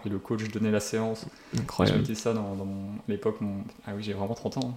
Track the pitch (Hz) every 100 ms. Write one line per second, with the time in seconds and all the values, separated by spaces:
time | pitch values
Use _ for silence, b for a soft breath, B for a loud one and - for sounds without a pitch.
0 | 107 98 - 110 110 104 110 107 104 113
1 | 113 110 - B B 113 123 - 95 101
2 | - 110 117 110 101 98 95 98 98 104
3 | - 101 110 107 104 98 - - - 101
4 | 104 98 98 117 113 - 127